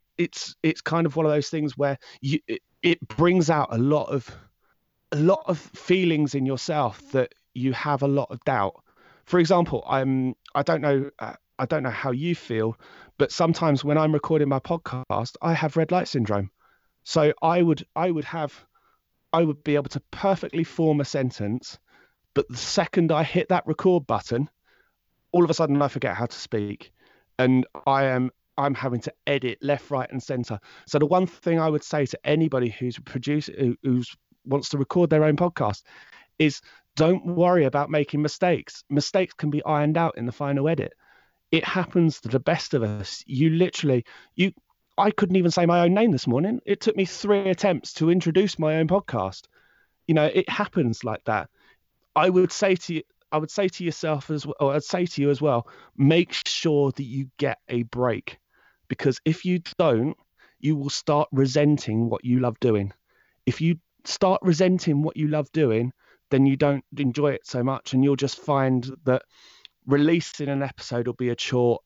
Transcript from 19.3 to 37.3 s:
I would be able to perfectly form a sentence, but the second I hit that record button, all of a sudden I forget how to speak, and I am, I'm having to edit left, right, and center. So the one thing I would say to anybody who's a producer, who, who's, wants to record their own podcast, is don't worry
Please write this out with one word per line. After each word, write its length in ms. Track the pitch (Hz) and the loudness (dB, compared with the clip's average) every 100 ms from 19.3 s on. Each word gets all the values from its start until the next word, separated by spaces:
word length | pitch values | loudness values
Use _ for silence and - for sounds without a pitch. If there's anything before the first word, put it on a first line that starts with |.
I 80 | 165 | 2
would 220 | 160 147 | 2 0
be 100 | 151 | 0
able 160 | 143 135 | 0 -2
to 120 | 139 - | -8 -10
perfectly 520 | - 202 185 - 165 | -4 0 0 -2 -4
form 380 | 165 - 160 147 | -4 0 2 2
a 40 | 135 | 0
sentence, 760 | 139 127 - 104 123 - - _ _ _ _ _ - | -2 -4 -4 -4 -6 -8 -20 _ _ _ _ _ -4
but 120 | - | -4
the 100 | 120 | -6
second 540 | - - 170 185 165 | -4 -2 0 2 2
I 120 | 156 | 2
hit 260 | 151 180 - | 0 -2 0
that 160 | 180 - | -2 -2
record 400 | 156 185 175 139 | 0 2 2 0
button, 460 | 107 - 120 147 _ _ _ _ _ _ _ _ | -4 -2 -4 -4 _ _ _ _ _ _ _ _
all 120 | 175 | 2
of 60 | 165 | 2
a 60 | 165 | 2
sudden 260 | 156 143 | 2 2
I 60 | 143 | 0
forget 280 | 127 120 95 | -2 -4 -4
how 120 | 117 | -6
to 120 | - | -8
speak, 540 | - 110 101 107 - _ _ _ _ - | -6 -4 -4 -8 -16 _ _ _ _ 0
and 260 | 127 127 127 - 139 | 4 4 0 -4 0
I 160 | 135 | 2
am, 260 | 135 127 127 - _ - | 2 0 -4 -8 _ -4
I'm 180 | 143 127 | -2 -2
having 240 | 131 120 | -4 -6
to 120 | - - - | -8 -8 -4
edit 320 | 139 123 107 | -2 -4 -4
left, 280 | 139 139 - | -4 -4 -4
right, 220 | 139 127 | -6 -6
and 100 | 131 | -8
center. 380 | - 127 117 107 - - - | -8 -6 -6 -8 -12 -20 -4
So 140 | 151 | 0
the 60 | 147 | 2
one 200 | 180 185 | 2 0
thing 340 | - 175 165 | -4 -2 0
I 100 | 160 | 2
would 140 | 151 | -2
say 220 | - 151 135 | -2 -4 -2
to 140 | - - | -4 -2
anybody 420 | 156 160 131 120 | 2 2 0 -2
who's 280 | - 123 - | -4 -8 -8
a 40 | |
producer, 520 | - 127 139 151 - - | -10 -8 -4 -4 -4 -2
who, 180 | 127 120 | -2 0
who's, 320 | 139 123 120 - _ _ - | 0 -2 -2 -12 _ _ -4
wants 240 | 139 - | -4 -2
to 80 | 143 | -4
record 320 | 135 180 165 | -2 2 4
their 140 | 156 | 4
own 140 | 156 147 | 4 2
podcast, 460 | 175 - 110 104 - - - - _ - | 0 0 -4 -4 -12 -20 -20 -20 _ 0
is 240 | 156 - - - _ - | 0 0 -12 -20 _ 2
don't 300 | 160 185 | 2 2
worry 380 | 165 | 0